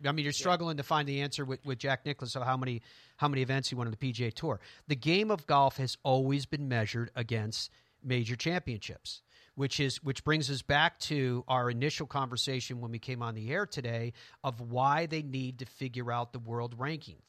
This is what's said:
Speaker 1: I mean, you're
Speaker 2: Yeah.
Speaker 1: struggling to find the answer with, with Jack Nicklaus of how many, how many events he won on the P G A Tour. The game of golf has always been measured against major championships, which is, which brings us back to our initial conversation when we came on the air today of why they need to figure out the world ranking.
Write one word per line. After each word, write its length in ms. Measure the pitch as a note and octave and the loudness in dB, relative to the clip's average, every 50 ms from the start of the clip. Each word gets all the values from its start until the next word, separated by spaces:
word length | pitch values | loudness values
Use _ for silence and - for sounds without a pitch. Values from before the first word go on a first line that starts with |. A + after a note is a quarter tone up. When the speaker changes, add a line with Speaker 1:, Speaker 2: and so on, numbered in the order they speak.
| C#3+ | 0
Speaker 1:
I 60 | C#3 | 0
mean, 120 | D3+ D#3 C#3+ | 0 2 0
you're 60 | D3 | 0
Speaker 2:
Yeah. 60 | C#3+ - | 0 0
Speaker 1:
struggling 400 | - F3+ F3+ E3 E3+ E3 D#3+ C#3+ | 2 2 2 2 2 0 -2 -2
to 60 | C3+ | 0
find 240 | - D#3+ D3+ D3 C#3+ | 2 2 2 2 2
the 140 | C#3 C#3 | 0 -2
answer 240 | C#3+ C#3+ - - C#3+ | -2 -2 -2 -4 -4
with, 180 | C3 C3 - - | -4 -4 -4 -4
with 120 | C#3 C3 A#2+ | -4 -4 -2
Jack 280 | - C3+ C3+ B2 - | 0 0 0 0 0
Nicklaus 300 | D3 C#3+ - C3+ A#2 - | -4 -6 -4 -6 -6 -6
of 80 | C3 B2 | -2 0
how 140 | B2+ C3 C3 | 0 0 0
many, 240 | B2+ B2+ B2 A2+ - - - - - - _ - | 0 -2 -2 -4 -6 -10 -16 -20 -20 -20 _ 0
how 100 | D3 D3 | 2 2
many 160 | C#3+ C3+ C3 | 4 2 2
events 260 | A#2+ C3+ C3+ C3 - | 2 2 0 0 0
he 60 | C3 | -2
won 100 | B2 A#2+ A#2 | -2 -2 -2
on 40 | |
the 60 | G#2+ - | -2 -2
P 140 | C#3 C3 | -2 -2
G 140 | A#2 A2 B2 | 0 0 -2
A 60 | A2+ | -2
Tour. 280 | - - - D#3+ A#2 F#2+ - - - - - - | -2 -2 -2 -2 -2 -2 -6 -12 -20 -16 -6 -4
The 80 | D3 | -4
game 360 | B2+ A2 D3+ E3+ G3 G#3+ G#3+ | 0 2 4 4 4 4 2
of 140 | G#3 E3+ - - | 0 0 2 4
golf 300 | D3+ C#3+ C#3 C3+ - - | 6 6 6 6 4 2
has 200 | C3+ B2 - - - | -2 -4 -4 -2 2
always 420 | C#3 C3 C3 C3 C3 C#3 C#3+ C3+ | 4 4 4 4 4 2 2 0
been 220 | - - C#3+ D3 C3 | -2 -4 -4 -2 0
measured 440 | B2 A#2 G#2+ - - A#2 A#2+ A2+ - | 2 2 2 2 0 -2 -2 -2 -4
against 560 | B2+ A#2+ A2 A#2 A2 G#2+ A2 - - - - - - _ _ _ _ - | -4 -2 -2 0 -2 -2 -2 -4 -4 -6 -8 -10 -16 _ _ _ _ -4
major 320 | C3 B2+ B2 A#2 G#2+ B2 | 0 0 0 2 0 -2
championships, 880 | A#2+ - D#3+ F3 F3+ - - A#2 G2+ - - - - - - - - - _ _ - - _ _ | -2 0 0 0 0 -2 -4 -6 -6 -6 -10 -12 -12 -12 -12 -14 -14 -16 _ _ -20 -20 _ _
which 240 | C3 C#3 C3 - - | -2 -2 0 0 0
is, 220 | C#3 C3+ - - | 0 0 0 -2
which 220 | - C#3 B2+ - - | -2 -4 -4 -2 2
brings 260 | D3+ D#3 D#3 C#3+ B2+ | 2 2 2 2 0
us 120 | C#3+ B2 - | -2 -2 0
back 360 | - C#3+ D3 D#3 E3+ - - | 2 4 6 6 4 2 0
to 460 | - - D3+ C#3+ C3 B2+ B2 B2 B2 - | -4 -2 0 0 2 2 0 0 0 2
our 220 | C3 B2+ B2 B2 | 2 2 2 2
initial 380 | A#2+ A#2 C3+ D#3 - - C3 A#2+ | 0 0 0 0 0 -2 -4 -4
conversation 720 | - C#3+ C3+ B2 B2 A#2 - C#3+ C3 B2+ - - B2+ A#2+ | -2 -2 -2 -2 -2 -2 -2 -2 -2 -2 -4 -6 -6 -6
when 100 | A#2+ A#2 | -6 -6
we 80 | A2+ A2+ | -6 -8
came 220 | - - B2+ A#2+ | -6 -6 -6 -4
on 140 | A#2+ A#2 A2 | -4 -4 -4
the 160 | A2 G#2+ A2+ | -4 -4 -2
air 140 | C#3+ F#3+ G#3 - | -2 -2 -2 -2
today 460 | - D3 B2 A#2 A#2 A2+ A2+ A#2+ - - - - - - - | -4 -6 -4 -4 -2 -2 -2 -4 -6 -8 -14 -20 -14 -8 -6
of 160 | C3+ B2 A2+ | -6 -4 -4
why 460 | A#2+ A#2 A#2+ B2 C3 C#3 C#3+ D#3+ E3+ | -6 -4 0 2 4 4 4 4 2
they 160 | D#3+ D#3+ D#3+ | 0 -2 -4
need 380 | D3+ C#3 C3 C3+ B2+ B2+ B2+ A#2+ | -4 -4 -4 -4 -4 -4 -6 -8
to 60 | C3 | -10
figure 460 | - - - C3+ C3 A#2 B2 A#2+ A#2+ | -12 -8 -8 -8 -6 -4 -4 -4 -2
out 220 | A#2 A#2+ A#2+ A#2+ - | -2 -2 -2 -4 -6
the 60 | B2+ | -10
world 340 | A#2 A2+ A#2 A#2+ A#2 A#2+ A#2+ A2+ | -8 -6 -4 -4 -4 -4 -6 -6
ranking. 440 | C3 C#3+ D#3+ D3 - G2+ D#2+ - _ | -4 -4 -4 -6 -8 -12 -18 -20 _